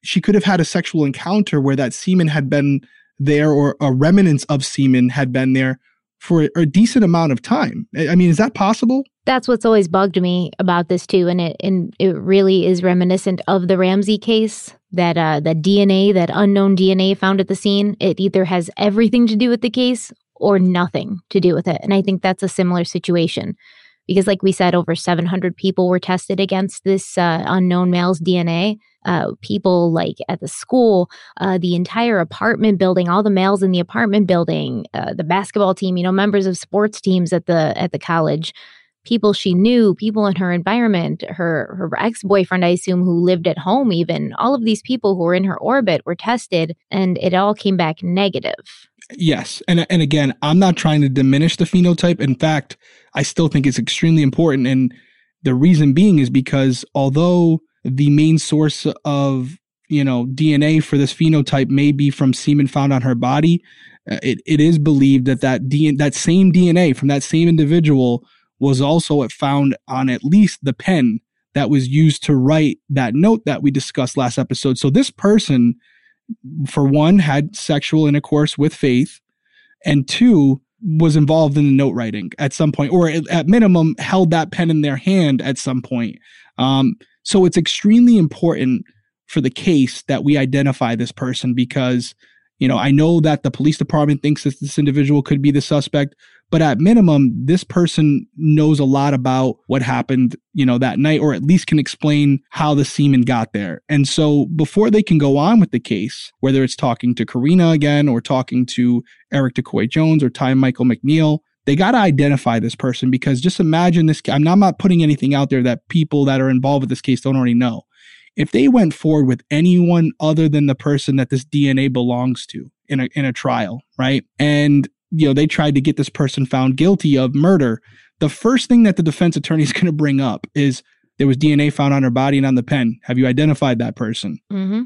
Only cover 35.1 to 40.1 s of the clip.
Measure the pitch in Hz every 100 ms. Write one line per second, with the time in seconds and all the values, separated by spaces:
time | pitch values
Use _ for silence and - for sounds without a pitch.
35.1 | - 156 254 294 208 190 185 190 180 180
36.1 | 190 208 202 190 175 - 202 214 - 196
37.1 | 185 170 175 - 170 156 - 175 147 -
38.1 | 165 156 147 165 - - - _ _ -
39.1 | 233 214 202 196 180 220 247 214 180 220